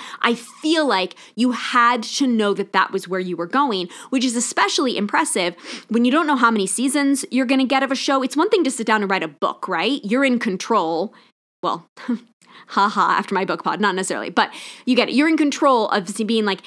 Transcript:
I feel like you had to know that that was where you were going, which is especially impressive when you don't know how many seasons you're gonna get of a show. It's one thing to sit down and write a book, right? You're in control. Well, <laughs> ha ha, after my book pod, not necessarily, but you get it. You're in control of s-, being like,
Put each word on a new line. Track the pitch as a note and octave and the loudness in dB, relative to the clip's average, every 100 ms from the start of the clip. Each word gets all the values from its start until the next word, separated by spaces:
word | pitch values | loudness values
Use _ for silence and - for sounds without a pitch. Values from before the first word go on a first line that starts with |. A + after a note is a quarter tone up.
| - - | -16 -2
I | A#3+ | -2
feel | A#3+ - - D#4 D#4+ C#4+ | -2 -6 -6 0 2 2
like | F#3+ F#3 - - - | 0 -2 -8 -10 0
you | B3 | 0
had | A#3+ - B3 A#3+ B3 | 0 -2 2 2 2
to | A3 - C4+ | -2 -2 2
know | A3+ G#3 | 2 2
that | G3 G3+ | 0 0
that | F#3+ - | 0 0
was | F#3+ F3 | -2 -4
where | F#3 | -6
you | F#3 E3 | -4 -6
were | F3 | 0
going, | B3+ C#4+ G3 F3 - - | 2 2 0 -4 -10 -4
which | C4 | -2
is | B3+ A#3 | 0 -2
especially | A3+ - G4+ - C4+ - | -2 0 0 0 -2 -2
impressive | G#3 - - G#3+ F3 - - - - | -2 0 0 0 -2 -4 -12 -14 -2
when | A3+ B3 | 2 4
you | |
don't | D4 D#4 | 2 2
know | C4+ | 2
how | A#3 | 4
many | A3 F#3+ | 2 0
seasons | - C4 C#4+ C#4 C#4 - | -2 0 2 2 0 0
you're | B3 B3 | 0 2
gonna | C4+ C4 | 2 2
get | C4+ | 2
of | C4 | 0
a | C4 | -2
show. | - C4+ | 0 0
It's | B3+ C#4+ | 0 0
one | G4 | 2
thing | G#4 | 2
to | C4+ | 2
sit | B3+ A3+ | -2 0
down | A3 | 0
and | G3 | 0
write | F#3+ | -2
a | D#3+ | -4
book, | C#3+ F#3 - - | -4 -4 -4 -6
right? | E3+ G3+ C#4 G3 | -2 -2 -2 -2
You're | B3 | 2
in | C4+ A#3+ | 2 2
control. | A#3 F#3 - A3 E3 E3 G#3 - _ _ _ _ | -2 -4 0 0 0 -2 -4 -8 _ _ _ _
Well, | E3+ E3+ - - | -4 -4 -8 -12
<laughs> | - A#3 - _ _ - - | -6 -6 -8 _ _ -20 -4
ha | - G3+ | 0 2
ha, | G#3 E3+ F3+ | 2 2 0
after | - F#3+ | 0 -2
my | |
book | F#3 E3 | -2 -4
pod, | E3 D#3+ | -4 0
not | G#3 F#3 | 0 0
necessarily, | F#3 C3+ - | -4 -4 -2
but | F3+ G#3 - - - - | 0 0 -2 -18 -8 -2
you | B3 | 0
get | G#3+ | 2
it. | A#3+ | 2
You're | D#4+ | 2
in | D#4+ | 2
control | D4 - C#4+ B3 G#3+ | 0 2 4 4 2
of | G#3 F3+ | -2 -4
s-, | G#3 | -6
being | G#3+ A3+ G#3 | -2 0 0
like, | F#3 | -4